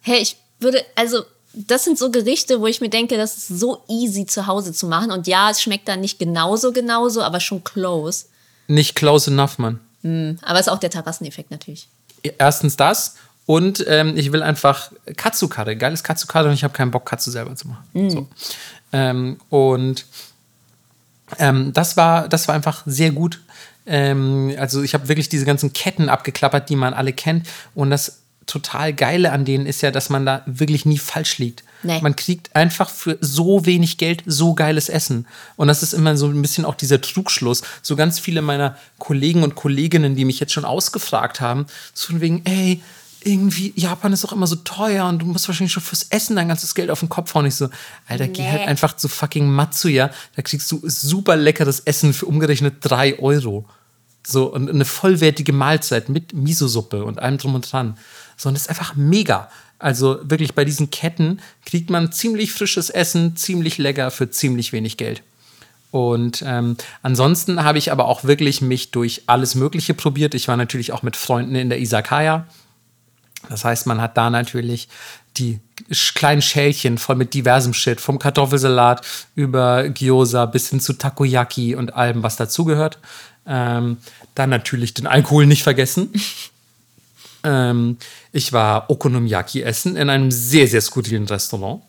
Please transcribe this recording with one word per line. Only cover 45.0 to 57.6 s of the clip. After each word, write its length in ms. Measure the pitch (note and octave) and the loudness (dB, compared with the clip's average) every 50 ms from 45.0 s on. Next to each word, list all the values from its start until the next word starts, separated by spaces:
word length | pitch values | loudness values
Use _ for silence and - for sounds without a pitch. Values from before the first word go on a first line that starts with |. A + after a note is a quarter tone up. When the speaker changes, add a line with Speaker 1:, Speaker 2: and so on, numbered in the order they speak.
| F#3 F3+ | 0 0
Speaker 2:
und 120 | F3 E3+ | 0 -2
du 80 | E3 E3+ | -2 -2
musst 200 | F3 F3 - - | -2 -4 -4 -4
wahrscheinlich 240 | F3+ D#3+ F#3+ F3 - | -2 -2 -2 -2 -2
schon 100 | F#3 - | -4 -6
fürs 240 | - - D#3+ - - | -6 -6 -6 -4 -2
Essen 260 | - G#3+ A3 - A3+ | -4 -4 -2 -2 -2
dein 120 | F#3+ E3+ E3+ | 0 0 0
ganzes 260 | E3 E3 - D#3+ - | -2 -2 -4 -4 -4
Geld 160 | - F3 E3+ | -4 -2 -2
auf 100 | D3+ - | -2 -4
den 80 | - E3 | -4 -4
Kopf 240 | - - E3 - - | -4 -6 -6 -2 0
hauen.“ 100 | D#3 C#3+ | 2 2
Ich 80 | C#3+ B2+ | 2 0
so, 140 | - C#3+ B2+ - - - - - - _ - | -2 -4 -4 -6 -10 -20 -20 -20 -20 _ -8
„Alter, 200 | A#2 B2 C3 B2+ | -6 -4 -4 -4
geh 140 | - - | -4 -4
Speaker 1:
Nee. 80 | C3+ B2+ | -4 -2
Speaker 2:
halt 180 | D3+ D3+ - D3+ | -2 -2 0 0
einfach 280 | D3 C#3+ - D3 - - | 2 2 2 0 0 -2
zu 100 | - C#3+ | -6 -6
fucking 400 | - - - D3 - D#3 C#3+ C#3+ | -4 -4 -6 -4 0 0 2 2
Matsuya, 600 | C#3 C#3 D3 D#3+ - - - F3 C#3+ C3 C3 C#3+ - - - - _ | 4 2 2 0 -2 -2 0 2 4 4 2 2 0 -10 -20 -14 _
da 60 | - | -10
kriegst 300 | C#3 - - C#3+ - - | -8 -6 -6 -6 -4 -4
du 100 | E3 D3+ - | -6 -6 -4
super 520 | D#3 C3 - - A#3+ - F#3+ G3 G3 E3+ | -6 -6 -2 0 0 0 0 4 2 4
leckeres 460 | D#3 D3 D3 D3+ - D#3 C#3 C#3 - | 4 4 4 4 4 2 0 0 -2
Essen 320 | - - C#3+ - - D3+ C3 | -2 -2 -2 2 4 2 2
für 120 | - - | 2 -2
umgerechnet 520 | F#3 D3 D#3 D#3 D3 D3 A#2+ C#3+ C#3+ C#3 - | -2 0 0 2 2 2 2 0 -2 -2 -2
drei 380 | - C3+ C3+ B2 C3+ C#3 C3 - | -2 0 2 4 4 2 2 2
Euro.“ 460 | C3 C3+ C#3+ D3 C3 A#2 G2 G#2 G#2 - _ _ _ _ _ _ _ _ _ _ _ | 2 2 2 2 0 -2 -6 -6 -8 -12 _ _ _ _ _ _ _ _ _ _ _
So, 200 | - - C3+ C3 C3 - | -2 0 2 2 2 0
und 160 | C3+ C3+ C#3 | -4 -4 0
eine 160 | E3 C#3+ C#3 | 2 2 2
vollwertige 680 | - - - - F#3+ F#3+ E3 E3 D#3 D3 D#3+ D3 C#3+ C#3+ | 2 -2 0 4 4 4 6 6 4 4 4 0 0 2
Mahlzeit 560 | C#3 C3+ C#3 D#3 D#3 - - B2+ A#2 A2 - | 2 4 4 2 2 2 0 -2 -2 0 -2
mit 240 | C3+ E3 E3 _ - | -4 -4 -4 _ -6
Miso-Suppe 720 | D#3 C3+ D3+ E3 E3 D3 B2+ A2+ A#2 G#2+ - - G2+ G#2 | -2 0 0 0 0 0 0 0 -2 -4 -4 -6 -6 -6
und 140 | A2 G#2+ - | -6 -8 -4
allem 180 | - B2 C#3 C3+ | -2 -2 -2 -2
drum 140 | B2+ C3+ C3+ | -2 -2 -2
und 160 | C3 | -2